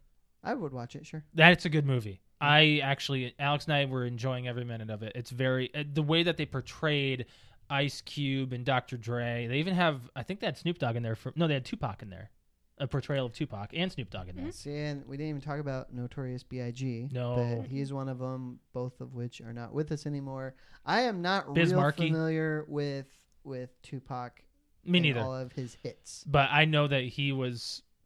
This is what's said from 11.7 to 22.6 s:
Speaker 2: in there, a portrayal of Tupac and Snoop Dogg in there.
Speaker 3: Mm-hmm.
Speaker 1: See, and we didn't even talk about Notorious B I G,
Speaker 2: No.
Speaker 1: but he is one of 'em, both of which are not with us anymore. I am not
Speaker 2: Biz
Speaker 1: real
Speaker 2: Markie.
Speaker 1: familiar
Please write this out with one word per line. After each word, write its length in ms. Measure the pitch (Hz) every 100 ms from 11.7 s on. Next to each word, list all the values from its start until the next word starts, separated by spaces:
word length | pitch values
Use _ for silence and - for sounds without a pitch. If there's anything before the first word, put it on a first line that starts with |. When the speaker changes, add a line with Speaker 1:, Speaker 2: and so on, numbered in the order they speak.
| 220 127 101
Speaker 2:
in 80 | 104
there, 200 | 90 101 - _ _ _ -
a 80 | 139
portrayal 400 | 143 - 143 123
of 60 |
Tupac 380 | - 151 101 101
and 160 | - 185
Snoop 200 | 165 113
Dogg 180 | 95 92
in 80 | -
there. 80 | 285
Speaker 3:
Mm-hmm. 40 |
Speaker 1:
See, 240 | 370 147 147
and 300 | 147 143 -
we 100 | 139
didn't 140 | 156
even 100 | 147
talk 200 | 151 143
about 320 | 147 131 127
Notorious 480 | 123 123 - 127 127
B 180 | - 127
I 100 | 120
G, 380 | 120 131 113 131
Speaker 2:
No. 240 | 127 120 123 120 117
Speaker 1:
but 80 | 131
he 100 | 135
is 120 | 139
one 160 | 139 135
of 120 | 127
'em, 380 | 131 131 127 123 _
both 280 | 127 127 -
of 140 | 123
which 260 | 123 120 -
are 120 | 117
not 200 | 117 117
with 180 | 143 156
us 140 | 151 151
anymore. 480 | 143 139 135 131 - - -
I 180 | 139 196
am 200 | 247 190
not 320 | 175 196 143
Speaker 2:
Biz 160 | 143 165
Speaker 1:
real 100 | -
Speaker 2:
Markie. 280 | 143 151 160
Speaker 1:
familiar 560 | 160 160 160 156 156